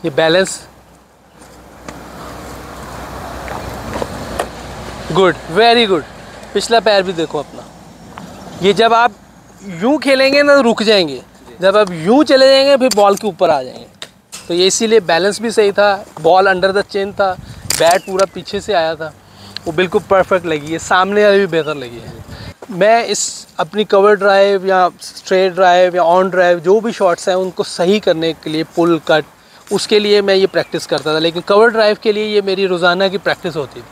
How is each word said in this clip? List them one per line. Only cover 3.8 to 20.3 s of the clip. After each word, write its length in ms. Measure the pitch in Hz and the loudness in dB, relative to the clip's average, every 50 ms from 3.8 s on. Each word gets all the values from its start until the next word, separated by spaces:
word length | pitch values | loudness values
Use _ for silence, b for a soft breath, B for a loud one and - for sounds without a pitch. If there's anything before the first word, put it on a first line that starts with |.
| - - - - - - - - - - - - 98 - - - - - - - - - - - - - | -12 -10 -8 -8 -8 -8 -10 -12 -12 -12 -8 -8 -8 -10 -10 -18 -16 -16 -16 -16 -16 -16 -14 -14 -10 -4
good, 240 | 160 165 190 180 151 - - - 160 | 0 2 2 2 2 -2 -8 -6 0
very 320 | 185 226 233 233 240 233 202 | 2 4 4 4 4 2 2
good। 160 | 190 156 131 - - - - - - - - - - | 0 -2 -2 -6 -18 -20 -20 -20 -20 -20 -20 -6 -6
पिछला 260 | 202 190 - 233 233 | -6 -2 0 0 2
पैर 220 | 185 226 208 196 | 2 2 2 2
भी 100 | 190 185 | 0 -2
देखो 260 | 185 165 160 147 - 151 | -4 -6 -6 -6 -6 -8
अपना, 260 | 135 - - 120 120 - - - - - - - - - - - - - - - - - - - | -8 -8 -16 -20 -20 -20 -20 -20 -20 -20 -20 -20 -20 -20 -18 -18 -18 -18 -18 -20 -18 -18 -12 -2
ये 100 | 165 190 202 | 0 0 2
जब 180 | 170 226 226 226 | 4 2 4 4
आप 200 | 226 233 240 - - - _ _ - _ - - - 190 202 180 160 | 4 2 0 -2 -6 -20 _ _ -20 _ -20 -20 -20 -16 -14 -10 -4
यूँ 200 | 185 247 294 302 | -2 0 0 0
खेलेंगे 420 | - 277 269 262 269 269 277 285 | 0 0 2 2 2 2 2 2
ना 120 | 294 285 285 | 4 4 4
तो 80 | 277 | 4
रुक 200 | 254 233 220 - | 4 2 0 0
जाएंगे, 400 | 220 208 220 202 175 151 135 120 - - - - - - 120 113 | 2 2 2 2 2 0 -4 -10 -14 -18 -20 -20 -20 -20 -12 0
जब 160 | 170 190 190 | 0 2 4
आप 140 | 208 214 185 | 4 2 2
यूँ 300 | 180 160 156 185 233 285 311 | -2 -6 0 2 4 4 4
चले 240 | 254 285 262 269 262 | 4 4 4 6 6
जाएंगे 280 | 269 269 269 277 277 262 | 6 4 4 4 2 2
फिर 180 | 254 254 - | 2 2 2
ball 200 | 208 202 202 202 | 4 4 4 2
के 100 | 196 - | 2 -2
ऊपर 240 | 214 175 - 185 165 | -6 -2 0 0 0
आ 120 | 156 139 | 0 0
जाएंगे। 240 | 131 127 117 117 117 - - _ - - _ _ _ _ - - - - | -2 -8 -14 -18 -20 -20 -20 _ -20 -20 _ _ _ _ -20 -20 -8 -6
तो 60 | 170 | -2
ये 120 | 175 180 | 0 2
इसीलिए 340 | 190 185 - 226 220 220 220 | 0 2 0 0 2 2 2
balance 380 | 180 160 170 165 175 202 196 - | 2 2 0 2 2 0 -2 -2
भी 80 | 214 233 | -6 -4
सही 220 | 208 - 214 202 | 0 2 0 2
था, 320 | 196 202 202 208 196 196 185 - - - | 2 2 2 2 0 -2 -6 -16 -18 -2
ball 340 | 156 160 175 185 190 196 190 | 2 4 4 4 4 4 2
under 180 | 180 175 196 | 2 0 0
the 140 | 190 202 196 | 0 0 -4
chin 260 | _ - 202 196 202 | _ -4 -6 -6 -6
था, 200 | 190 - 202 190 185 175 B B B B B B | -2 -2 -2 -2 -2 -6 B B B B B B
बैट 300 | - - 160 165 175 190 | -2 2 2 4 2 2
पूरा 220 | - - 190 185 196 180 - | 0 -4 -2 -2 -2 -2 -2
पीछे 260 | 185 165 - - 202 | -14 -12 -8 -10 -10
से 120 | 180 - 202 | -6 -2 -2
आया 200 | 180 165 160 165 | -2 0 -2 -4
था, 180 | 147 160 156 - - B B B B B B B B - | -6 -10 -14 -14 -18 B B B B B B B B -10
वो 60 | 170 | -6
बिल्कुल 280 | 160 160 185 180 - 208 - - | -2 -2 -2 0 0 -2 0 2
perfect 360 | 196 190 180 - | 2 2 4 2